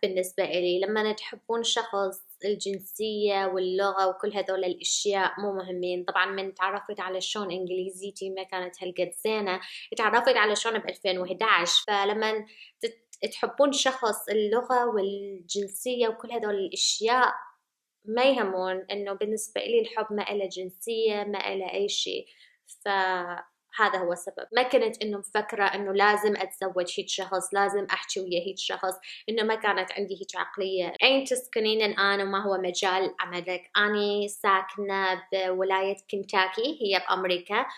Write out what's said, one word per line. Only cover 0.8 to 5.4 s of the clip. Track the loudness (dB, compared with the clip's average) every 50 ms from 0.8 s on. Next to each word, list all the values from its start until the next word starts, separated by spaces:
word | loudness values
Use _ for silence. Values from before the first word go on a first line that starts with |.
| 0 0 0 0 0 0
تحبون | -2 -4 -8 -14 -14 -14 _ -4 -4 -2 0
شخص، | 0 0 0 -2 -2 -2 -2 -2 -2 -4 -8 -16 -20 -16 -6 -4
الجنسية | -4 -2 -2 -4 -6 -6 -6 -8 -12 -8 -6 -4 -4 -2 0 2 2 2 2 0
واللغة | 0 0 0 0 0 0 2 0 2 2 2 2
وكل | 2 0 0 -4 -2 -2
هذول | -2 -2 0 0 0 0
الأشياء | -2 -4 -4 -4 -2 -2 0 0 0 2 2 2 0 0 -2